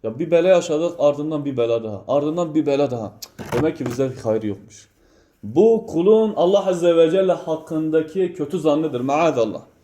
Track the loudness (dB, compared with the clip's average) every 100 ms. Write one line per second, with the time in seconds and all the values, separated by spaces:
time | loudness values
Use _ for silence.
0 | -10 -8 0 2 4 4 2 -2 -2 0
1 | 0 0 -4 -4 -4 -2 0 0 -4 -10
2 | -2 -2 0 -2 -2 0 0 0 0 -2
3 | -8 -14 -20 -18 -6 -2 -2 -2 -8 -4
4 | -4 -4 -2 -2 -2 -6 -12 -20 _ _
5 | _ _ _ _ -4 4 4 4 -2 0
6 | 4 4 4 2 2 2 0 0 2 4
7 | 4 4 2 0 -4 -8 -4 -4 0 0
8 | -2 -4 -4 -4 -6 -2 0 0 -2 -4
9 | -2 0 0 0 -2 -4 -16 _